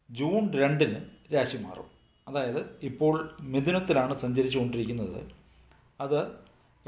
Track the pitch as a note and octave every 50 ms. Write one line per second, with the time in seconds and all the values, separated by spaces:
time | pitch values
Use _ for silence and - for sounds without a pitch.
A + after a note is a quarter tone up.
0 | _ - A#2+ A#2 C#3 D#3 F#3 A3 G#3+ G3 D3+ C3+ C3+ C#3 D3+ D3 D3+ A2 G#2 -
1 | - - - - - - D3+ C#3+ B2+ - - A#2 G2+ F2+ F2+ F#2+ - - _ _
2 | _ _ _ _ - - C3+ C#3+ C3 B2 A#2 D3 - - - - - C3+ A#2 -
3 | D3+ D#3 D#3 D#3 D#3+ - - - - C3+ C3 C3+ C3+ E3 F3+ F#3 F#3 F#3+ D#3 C3+
4 | B2+ B2+ C#3 B2 - B2 B2 B2+ C3 C3 B2+ C3+ A#2+ A#2+ A#2 A#2 A2+ G#2+ A#2+ A#2
5 | G#2+ F#2 F2 - - - - - _ _ _ _ _ _ _ _ _ _ _ -
6 | C#3 C#3 D3 D3 F#3 - - - - - _ _ _ _ _ _ -